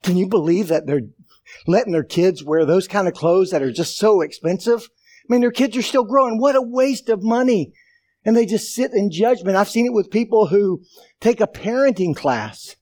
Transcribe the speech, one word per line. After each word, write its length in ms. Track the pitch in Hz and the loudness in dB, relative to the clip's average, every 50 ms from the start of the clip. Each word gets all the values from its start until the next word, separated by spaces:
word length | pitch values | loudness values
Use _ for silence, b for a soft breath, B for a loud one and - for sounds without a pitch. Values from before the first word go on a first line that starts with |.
Can 140 | - 185 180 | -2 0 0
you 100 | 180 196 | 0 0
believe 400 | 190 226 190 151 165 170 190 208 | 2 0 0 2 2 0 0 0
that 220 | 160 165 151 - 135 | 0 -2 -2 0 -2
they're 180 | 147 139 113 - _ _ _ b b b B B B B B - | -4 -4 -4 -8 _ _ _ b b b B B B B B 0
letting 240 | 175 220 254 214 | 0 0 0 0
their 100 | 170 160 | -2 -4
kids 400 | 151 156 - 175 175 190 175 - | -4 -2 -2 0 0 0 0 -2
wear 220 | 147 147 156 165 160 | -6 -2 0 0 2
those 240 | 143 165 190 185 - | 2 2 0 0 -2
kind 180 | - 202 190 | -4 -2 -2
of 80 | 175 - | -2 -4
clothes 380 | - 151 165 175 190 185 180 | -2 0 2 2 2 2 0
that 100 | 185 151 | -2 -2
are 80 | 135 131 | -2 -2
just 260 | 113 165 165 - - | -4 -4 -6 -6 -4
so 260 | - 208 220 214 185 | 0 2 2 2 2
expensive? 680 | 160 147 - - - 165 185 - - 233 233 226 226 - _ b b b b b | 0 -2 -8 -6 -4 -4 -4 -2 0 -2 -2 -2 -4 -16 _ b b b b b
I 100 | b - | b 0
mean, 80 | 240 247 | 0 2
their 120 | 240 240 | 2 0
kids 240 | 240 - 262 254 202 | 0 0 -2 -2 0
are 60 | 254 | -4
still 200 | - - - 262 | -4 0 0 -2
growing. 380 | 240 196 254 277 262 247 226 220 | 0 2 2 2 2 2 0 0
What 160 | 254 285 269 | 0 2 2
a 60 | 269 | 2
waste 460 | 254 233 240 254 262 277 262 - _ - | -2 0 -2 0 0 0 0 -4 _ -2
of 140 | 226 196 | -2 -2
money." 500 | 190 226 233 247 262 254 240 190 147 - b b b b b b b b b b _ | 0 0 0 2 2 2 2 0 -2 -4 b b b b b b b b b b _
And 120 | 214 226 | 2 2
they 80 | 233 233 | 2 2
just 300 | 180 214 - - - - | 2 -2 -4 -4 -6 -4
sit 180 | 233 254 - | -4 -4 -2
in 200 | 240 196 202 202 | 0 0 0 0
judgment. 440 | 156 165 220 240 254 - 175 190 190 | 0 0 2 2 2 0 0 0 2
I've 120 | 190 202 - | 2 0 0
seen 180 | - 226 240 | 0 0 0
it 80 | 247 240 | 2 0
with 160 | 208 185 - | -2 -2 0
people 380 | - 220 240 220 233 220 214 143 | -2 -2 0 2 2 2 4 4
who 340 | 180 202 202 190 180 175 b b b b b b b b | 2 2 2 2 -2 -4 b b b b b b b b
take 200 | - 220 240 - | 0 0 2 2
a 60 | 214 | -2
parenting 680 | - - - - 202 240 262 277 277 220 185 185 170 143 | -2 -2 -8 -6 -4 0 2 2 2 2 0 -2 -2 -2
class 580 | - - 143 123 110 107 110 107 - - - - _ | -2 -2 -2 -2 -2 -6 -10 -12 -16 -20 -20 -20 _